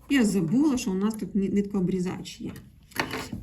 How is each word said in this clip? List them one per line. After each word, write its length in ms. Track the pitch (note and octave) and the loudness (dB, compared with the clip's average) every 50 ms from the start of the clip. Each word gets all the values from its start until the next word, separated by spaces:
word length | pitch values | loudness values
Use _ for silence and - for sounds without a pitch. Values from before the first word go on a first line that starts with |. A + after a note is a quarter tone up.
| - - | -2 2
я 160 | C#4+ C4+ A3+ | 4 4 4
забула, 520 | - F3+ G3 D#3+ D3+ G3 C4 D4+ D#4 B3+ | 4 4 2 2 2 4 4 4 4 4
що 140 | B3 - G3 | 2 0 -2
у 40 | F#3 | 0
нас 180 | F#3+ G3+ A3 A3 | 0 0 0 -2
тут 220 | - F3 E3+ - | -2 -6 -4 -2
ни-, 140 | G3+ G3 F#3+ | 0 0 2
ниткообрізач 920 | - G3+ G3 - - G3 F3+ F3 F#3 F#3 F3 F3+ - - - - - - | 2 0 0 0 0 0 0 0 0 0 -2 -2 -4 -6 -10 -12 -12 -10
є. 100 | - - - - - - - - - - - - - - - - - - - - | -10 -10 -10 -12 -16 -20 -20 -20 -20 -10 -6 -6 -6 -4 -6 -8 -8 -10 -10 -12